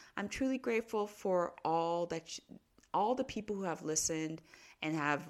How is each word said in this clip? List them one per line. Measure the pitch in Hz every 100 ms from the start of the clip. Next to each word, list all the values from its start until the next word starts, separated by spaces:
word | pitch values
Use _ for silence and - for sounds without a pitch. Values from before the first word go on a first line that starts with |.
| - -
I'm | 202
truly | - 262 262
grateful | 247 226 220 214 208
for | - 196 180 175 -
all | 156 165 165 170 170
that, | 165 -
sh-, | - - - _ _ -
all | 175 214
the | 254
people | 262 220 208 202
who |
have | 190 156
listened | 156 156 - 160 156 160 - - - -
and | 156
have | 156 147 147 -